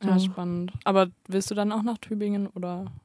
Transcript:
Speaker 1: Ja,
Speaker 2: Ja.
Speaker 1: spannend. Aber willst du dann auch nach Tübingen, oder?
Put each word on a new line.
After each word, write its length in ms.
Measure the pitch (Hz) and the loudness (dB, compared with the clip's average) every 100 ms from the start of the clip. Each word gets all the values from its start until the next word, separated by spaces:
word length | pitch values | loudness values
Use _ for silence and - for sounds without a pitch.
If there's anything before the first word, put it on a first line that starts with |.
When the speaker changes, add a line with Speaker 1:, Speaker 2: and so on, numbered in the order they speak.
Speaker 1:
Ja, 80 | 190 | 4
Speaker 2:
Ja. 80 | 185 | 4
Speaker 1:
spannend. 520 | 190 185 175 175 180 - | 4 0 -2 -2 -4 -2
Aber 240 | - 190 185 - - | 2 4 4 0 -4
willst 220 | 190 - | -2 -2
du 60 | 208 | 0
dann 160 | 208 | 0
auch 100 | 220 | 0
nach 160 | 226 226 | -2 -4
Tübingen, 480 | - 208 208 202 196 | -6 -2 0 -2 -4
oder? 380 | 185 180 180 196 - | -6 -6 -6 -10 -14